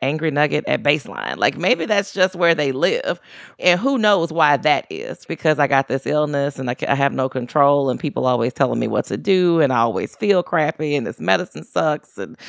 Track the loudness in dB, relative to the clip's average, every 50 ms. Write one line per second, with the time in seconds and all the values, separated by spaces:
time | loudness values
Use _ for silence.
0 | -4 -4 -2 -2 -2 -2 0 2 0 2 0 -2 -2 0 -2 0 2 0 0 0
1 | -2 -10 -10 -8 -6 -6 -4 0 0 -2 0 0 0 0 0 0 0 -2 -2 -2
2 | -2 -4 0 0 0 0 0 0 2 2 2 2 0 -2 0 0 0 0 0 0
3 | -2 -4 -4 -4 _ -20 -20 -20 -20 -20 -14 -2 2 2 2 2 2 0 0 2
4 | 2 2 4 2 0 -2 0 2 4 4 4 4 4 2 0 0 -2 -8 -10 -10
5 | -8 -8 -10 -12 -8 -10 -10 -2 0 0 2 2 2 2 2 0 0 0 -4 -4
6 | -2 -2 0 0 0 0 0 -2 -2 -2 -4 -4 -6 -6 -4 -4 -2 -2 0 2
7 | 2 0 0 -2 -4 -2 -2 -4 -6 -2 2 4 4 4 4 2 2 0 -2 -2
8 | -4 -4 -4 -2 0 0 0 0 0 -2 0 0 0 0 0 -2 -2 -2 -2 -2
9 | -2 -2 -6 -4 0 0 2 2 4 2 4 4 2 2 4 2 2 2 0 -2
10 | -4 -6 -6 -4 0 2 2 2 2 0 0 0 0 0 -2 -4 -4 -2 -2 -2
11 | -2 -4 -6 -4 0 0 0 0 0 -4 -10 -14 -14 -4 -2 0 0 0 0 -2
12 | -6 -14 -12 -10 -10 -10 -12 _ -18